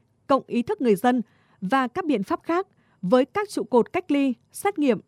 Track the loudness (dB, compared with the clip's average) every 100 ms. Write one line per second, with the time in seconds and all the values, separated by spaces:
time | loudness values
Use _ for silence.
0 | _ _ -2 -2 0 -4 -4 -2 0 2
1 | 2 0 -4 _ _ _ -2 0 -2 -4
2 | -2 -2 -2 -6 -4 -4 -4 _ _ _
3 | 0 2 2 -2 -4 -6 0 0 0 -2
4 | -2 0 0 -4 _ -6 -4 0 0 0